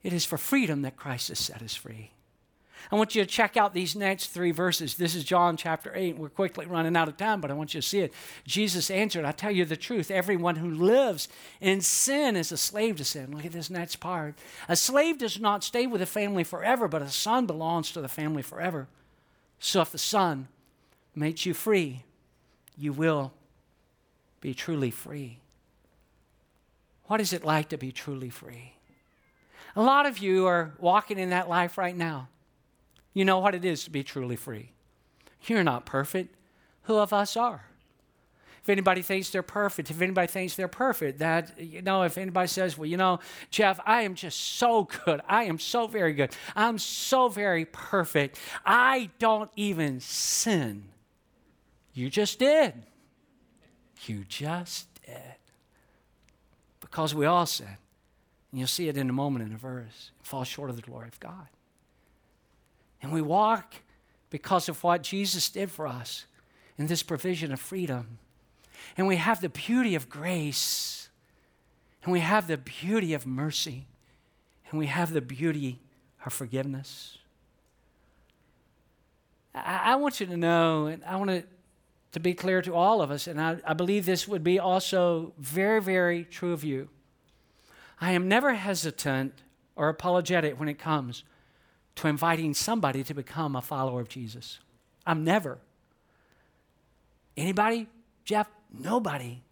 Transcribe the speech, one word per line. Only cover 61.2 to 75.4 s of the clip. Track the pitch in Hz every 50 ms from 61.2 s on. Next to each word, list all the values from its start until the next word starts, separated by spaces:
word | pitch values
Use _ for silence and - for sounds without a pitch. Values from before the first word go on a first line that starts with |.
God. | - - 170 190 160 - _ _ _ _ _ _ _ _ _ _ _ _ _ _ _ _ _ _ _ _ _ _ _ _ _ _ _ _ _ _
And | - 135 156
we | 160 156
walk | 147 165 196 214 214 226 208 175 - - - _ _ _ _ _ _ _ _ _ _
because | - 147 - - 190 180 170 -
of | 160 - -
what | 175 175 175 147
Jesus | - - 196 202 190 185 185 - -
did | - - 196 190
for | - - 156
us | 143 123 123 123 - - - - _ _ _ _ _ _ _ _ _ _
in | - 147 156
this | 175 160 -
provision | - 175 139 - 185 180 160 160 151 135
of | 127
freedom. | - - 190 190 180 151 131 123 117 110 117 113 _ _ _ _ _ _ _ _ _ _ _ - - - -
And | - 190
we | 196 190
have | 175 160 202 226 -
the | 185 165
beauty | - - - - 233 254 254 226 185
of | 156 131 120
grace. | - 147 151 175 185 170 156 147 135 - - - - - - - - - - - _ _ _ _ _ _ _ _ _ _ _ _ _ _ _ _ _ _ -
And | 175 180
we | 175
have | 165 165 202 214 202 165
the | 160 143
beauty | 131 - - - 151 180 208 226 196 165 160
of | 143 123
mercy. | 131 131 127 147 156 147 - - 160 131 123 139 - _ _ _ _ _ _ _ _ _ _ _ _ _ _ _ -
And | - 156
we | 156
have | 139 131 175 175 160 160
the | 156
beauty | 123 123 135 127